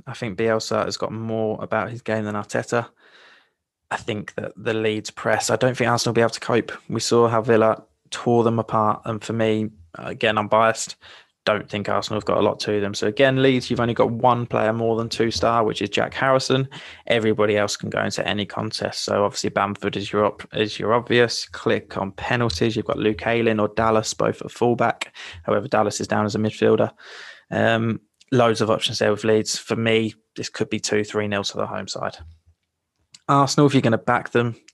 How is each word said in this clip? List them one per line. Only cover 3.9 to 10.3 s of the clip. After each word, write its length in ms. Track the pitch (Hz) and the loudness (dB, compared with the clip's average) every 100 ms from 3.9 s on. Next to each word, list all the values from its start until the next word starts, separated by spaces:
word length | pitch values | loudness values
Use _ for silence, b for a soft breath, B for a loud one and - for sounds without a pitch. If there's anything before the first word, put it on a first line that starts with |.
I 40 | 104 | -8
think 380 | - 107 - - | -6 -8 -8 -10
that 180 | - - | -10 -8
the 160 | 117 | -4
Leeds 380 | 110 110 107 107 | -2 -2 -2 -6
press, 400 | - 113 110 - | -6 0 0 0
I 40 | 117 | 2
don't 220 | 127 123 | 2 2
think 120 | 117 | 2
Arsenal 220 | 120 - | 2 2
will 40 | 113 | 2
be 60 | |
able 100 | 117 | 2
to 80 | - | 0
cope. 320 | - 117 - - - | -2 0 0 -6 -8
We 100 | 113 | -6
saw 280 | - 117 117 | 2 4 6
how 160 | 113 | 4
Villa 400 | 117 113 110 107 - _ - | 4 4 4 2 -4 _ -14
tore 340 | - - 120 | -4 2 4
them 140 | 117 113 | 4 2
apart. 460 | 107 113 107 - - | 0 0 2 0 -4
And 180 | 110 | -8
for 100 | - | -6
me, 360 | 113 110 110 107 - - - | -2 0 0 -2 -8 -20 -14
again, 420 | - 131 113 | -12 -2 0